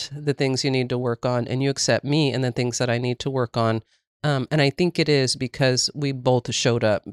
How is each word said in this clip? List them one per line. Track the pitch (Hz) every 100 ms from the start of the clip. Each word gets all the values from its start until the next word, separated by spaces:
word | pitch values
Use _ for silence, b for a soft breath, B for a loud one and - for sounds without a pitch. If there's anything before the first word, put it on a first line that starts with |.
| - 147
the | 147
things | 135 135 127
you | 139
need | 131 123
to | 123
work | 123 117 127
on, | 123 117
and | 127
you | 139
accept | 135 - 113 135
me | 151 139
and | 127
the | 127
things | 127 123 120
that | 123
I | 120
need | 123 123
to | 143
work | 131 117 120
on. | 113 113 - _ _ _ 147
Um, | 139 123
and | 156
I | 139
think | - 180 170
it | 151
is | 143 127 -
because | 127 - 131 127 -
we | 147 143
both | 131 127 127 -
showed | - 127 117
up | 113 101 -